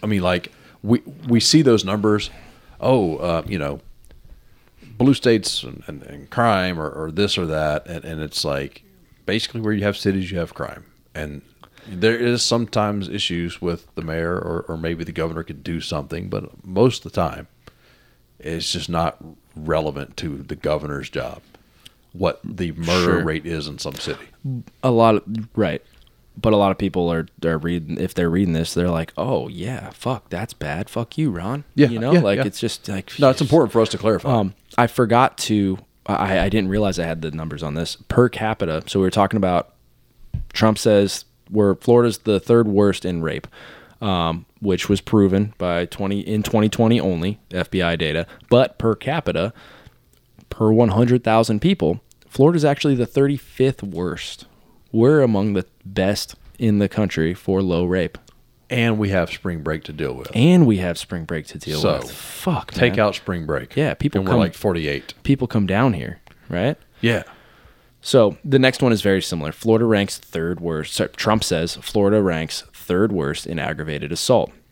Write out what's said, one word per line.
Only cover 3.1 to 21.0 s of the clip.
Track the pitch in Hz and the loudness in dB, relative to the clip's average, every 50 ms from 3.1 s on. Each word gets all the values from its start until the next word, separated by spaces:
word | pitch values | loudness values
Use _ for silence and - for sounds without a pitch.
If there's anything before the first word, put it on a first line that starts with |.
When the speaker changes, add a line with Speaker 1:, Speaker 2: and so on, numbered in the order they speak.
| 80 65 | -2 -2
Speaker 1:
uh, | 78 90 85 82 78 - | -2 -2 -2 -2 -2 -4
you | 104 87 | -6 -4
know, | 73 71 71 71 - - - _ - - - - _ - - - _ - - _ _ _ _ _ - - 117 110 | -4 -4 -6 -8 -12 -20 -20 _ -20 -20 -20 -20 _ -20 -20 -20 _ -20 -20 _ _ _ _ _ -20 -20 -4 2
blue | 117 135 139 | 4 4 4
states | - - 123 117 110 98 - - - - | 4 4 4 4 4 2 -2 -6 -6 -8
and, | 62 - - - - | -10 -14 -16 -16 -16
and, | 76 69 - | -16 -16 -16
and | - - 71 69 - | -18 -18 -18 -18 -10
crime | - - 120 117 107 95 92 92 90 82 | -2 0 2 2 2 2 0 -2 -2 -4
or, | 78 76 | -6 -6
or | 69 71 80 80 | -6 -8 -10 -8
this | 78 80 101 - - - | -2 -2 -2 0 0 -2
or | 90 80 | -2 -2
that, | 78 78 78 76 76 76 - - | -2 -2 0 0 -2 -2 -6 -8
and, | 85 80 73 | -14 -12 -10
and | 80 82 78 | -10 -10 -8
it's | 76 76 - - - | -8 -8 -8 -6 -6
like, | 80 71 69 69 69 - - _ _ _ _ _ _ _ _ _ | -4 -4 -4 -6 -8 -12 -18 _ _ _ _ _ _ _ _ _
basically | - 98 113 - - - 117 | -4 -4 -4 -4 -6 -8 -6
where | 110 107 107 | -4 -2 -2
you | 104 98 | 0 0
have | 104 101 - | -2 -2 0
cities, | - 104 98 98 95 87 | 0 0 0 0 -2 -4
you | 92 87 | -4 -6
have | 82 82 - | -6 -6 -8
crime. | - 71 - - - - _ _ _ _ _ _ | -10 -10 -10 -10 -14 -20 _ _ _ _ _ _
And | - 78 76 73 71 - _ _ _ - - _ - - - | -10 -10 -10 -10 -14 -16 _ _ _ -20 -20 _ -20 -18 -14
there | 101 90 90 110 117 117 | -8 0 2 2 2 2
is | 120 120 120 117 - | 0 0 0 0 0
sometimes | - 120 117 120 104 - 113 104 104 104 104 95 90 | 0 0 0 -2 -2 -2 0 0 0 -2 -4 -6 -6
issues | - 101 - - 90 85 85 85 87 - | -6 -6 -4 -4 -4 -4 -4 -6 -8 -6
with | - 87 85 82 - _ _ | -4 -4 -4 -4 -8 _ _
the | - | -12
mayor | 82 80 80 82 82 85 87 | -8 -6 -4 -4 -2 -2 -4
or, | 90 87 87 82 85 - - | -4 -4 -6 -6 -6 -6 -8
or | 82 80 | -8 -6
maybe | 80 82 85 82 82 | -4 -4 -4 -6 -8
the | 82 82 | -10 -6
governor | - 80 82 82 80 80 | -4 -4 -4 -4 -6 -10
could | - 80 69 - | -10 -12 -14 -10
do | - 82 82 | -8 -8 -6
something, | 78 - - 78 71 65 - 82 92 95 | -6 -6 -6 -6 -6 -6 -8 -10 -8 -6
but | 98 104 95 - - - _ | -6 -8 -8 -10 -18 -20 _
most | - 92 95 117 131 120 - - | -6 0 2 2 2 2 0 -10
of | 82 | -8
the | - - | -4 -2
time, | 90 80 - 67 69 - _ _ _ - _ _ _ _ _ _ _ _ _ _ _ _ _ _ | -2 -2 -4 -8 -16 -20 _ _ _ -20 _ _ _ _ _ _ _ _ _ _ _ _ _ _
it's | - 76 82 82 80 - - | -10 -8 -8 -6 -6 -6 -6
just | 90 71 - | -6 -6 -4
not | 87 82 82 80 - _ - 82 76 _ _ _ _ | -2 -2 -2 -2 -4 _ -18 -20 -20 _ _ _ _
relevant | 76 76 78 80 78 78 78 71 69 69 67 - - | -12 -4 -2 0 0 0 -2 -6 -6 -10 -12 -12 -12
to | - 82 71 71 71 | -10 -10 -10 -10 -10
the | - 76 | -12 -12
governor's | 71 - 78 76 73 71 76 73 69 | -6 -4 -2 -2 -2 -4 -6 -8 -8